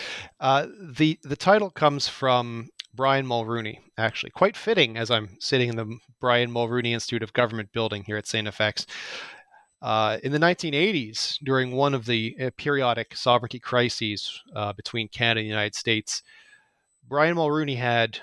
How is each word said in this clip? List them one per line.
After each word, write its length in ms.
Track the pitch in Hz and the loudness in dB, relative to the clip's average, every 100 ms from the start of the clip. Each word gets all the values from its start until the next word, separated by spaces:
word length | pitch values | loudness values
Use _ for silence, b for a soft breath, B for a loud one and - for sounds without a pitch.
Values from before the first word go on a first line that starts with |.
| B B B - | B B B -2
Uh, 280 | 135 135 156 214 | 2 4 2 -8
the, 400 | 180 123 156 156 | -10 2 2 2
the 120 | 139 139 | -4 -2
title 360 | - 214 202 | 4 4 2
comes 360 | - 151 143 - | 2 2 2 -2
from 640 | - 131 123 120 117 117 - - | -2 2 2 2 -6 -10 -16 -16
Brian 340 | 110 135 135 131 | -2 2 2 2
Mulroney, 520 | 120 110 117 110 110 _ - | -2 -2 -4 -6 -10 _ -2
actually. 340 | 110 - - | -2 -2 -8
Quite 260 | - 185 165 | 0 0 0
fitting, 400 | - 220 131 113 | 0 2 2 0
as 140 | 113 | 0
I'm 260 | 117 107 - | 0 -2 -8
sitting 300 | - 135 123 | 0 2 2
in 60 | 113 | -2
the 240 | 110 117 - _ | -6 -8 -16 _
Brian 320 | 127 120 120 | 2 2 2
Mulroney 420 | 120 117 123 120 | 0 0 0 0
Institute 280 | 120 - 117 | -2 -2 -4
of 120 | 107 | -2
Government 380 | - 120 113 101 | 0 0 0 -6
building 320 | 117 110 104 | -4 -2 -4
here 140 | 101 104 | -6 -6
at 80 | - | -4
Saint 220 | 110 107 | -4 -4
F 120 | - | 0
X. 280 | 107 - - B B B B B B B B _ | 0 0 -8 B B B B B B B B _
Uh, 340 | 127 110 107 110 | 0 2 2 0
in 80 | - | -2
the 80 | 147 | 2
nineteen 340 | 165 180 165 | 2 2 0
eighties, 640 | 143 190 185 110 110 - - | 0 2 0 -4 -6 -6 -4
during 300 | 139 131 127 | 0 2 2
one 200 | 127 139 | 2 2
of 120 | 135 110 | 2 0
the, 300 | 117 113 - | 0 0 -4
uh, 80 | 131 - | -6 -4
periodic 580 | 147 143 127 117 113 - | -2 2 2 0 -4 -2
sovereignty 440 | - 120 113 127 | 4 4 2 -8
crises, 800 | - 123 120 - 110 104 - - - - | -2 2 2 0 -4 -4 -8 -12 -12 -6
uh, 180 | 104 | -4
between 360 | 104 - 117 107 | -6 -8 -6 -6
Canada 320 | - 117 110 | -2 0 0
and 40 | 107 | 0
the 80 | |
United 220 | 107 104 - | -2 -2 -2
States, 480 | - 110 - - b b b b b b b _ 120 | -2 0 -2 -8 b b b b b b b _ -4
Brian 280 | 139 160 170 | 2 2 4
Mulroney 420 | 156 151 147 127 | 2 2 0 -2
had, 400 | 123 117 113 110 | 2 2 2 -2